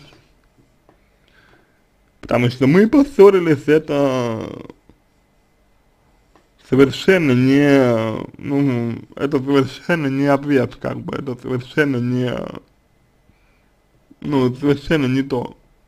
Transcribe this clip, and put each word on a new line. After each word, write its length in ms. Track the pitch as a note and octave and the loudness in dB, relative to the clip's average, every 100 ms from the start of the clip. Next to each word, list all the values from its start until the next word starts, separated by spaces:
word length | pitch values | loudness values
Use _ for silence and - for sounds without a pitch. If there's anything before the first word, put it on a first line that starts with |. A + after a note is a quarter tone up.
| - _ _ _ _ _ _ _ _ _ _ _ _ _ _ _ _ _ _ _ _ _ | -20 _ _ _ _ _ _ _ _ _ _ _ _ _ _ _ _ _ _ _ _ _
Потому 280 | - A#2+ A#2+ | -4 0 0
что 180 | B2+ C3 | 2 4
мы 220 | F3 A3+ | 4 4
поссорились, 800 | D4 C#4 - G3+ F#3+ E3+ C#3 D3+ | 4 2 6 6 6 2 0 2
это 1000 | D3+ D3+ C#3+ C#3 C3 A#2+ A2 F#2 - - - _ _ _ _ _ _ _ _ _ _ _ _ _ _ _ _ _ _ - | 0 0 -2 -2 -2 -4 -6 -10 -12 -18 -20 _ _ _ _ _ _ _ _ _ _ _ _ _ _ _ _ _ _ -2
совершенно 640 | C3 C3+ - - F#3+ D3+ | 2 2 2 0 2 2
не, 920 | B2 C3 C#3 C#3+ C#3 B2+ A2+ A2 - - - | 2 2 2 4 4 2 0 -2 -8 -12 -14
ну, 600 | - C#3 C#3 A#2+ A#2 A2+ - | -6 -2 -2 -2 -4 -8 -12
это 240 | - C#3+ C#3+ | -8 -4 -4
совершенно 680 | C3 C#3 C3+ - - E3+ C#3 | 0 0 0 -4 -6 -4 -2
не 200 | C3+ C#3+ | -2 0
ответ, 500 | C3+ C#3+ C#3 A#2 - | 0 0 -2 -2 -6
как 240 | C3 B2+ | -10 -10
бы, 160 | A#2 - | -10 -10
это 200 | C3+ B2 | -10 -10
совершенно 640 | B2+ B2+ B2+ - C#3+ B2+ | -8 -8 -6 -4 -2 -2
не, 340 | B2 B2+ B2 B2 G1+ - _ _ _ _ _ _ _ _ _ _ _ _ _ _ _ - | -2 -4 -4 -6 -10 -14 _ _ _ _ _ _ _ _ _ _ _ _ _ _ _ -16
ну, 340 | D3 C#3+ B2+ | -4 -2 -2
совершенно 520 | B2+ C#3+ C#3+ - D#3+ B2+ | -2 -2 -2 0 -2 0
не 160 | C3+ | -2
то. 340 | C3+ B2+ - - _ _ | -4 -6 -8 -14 _ _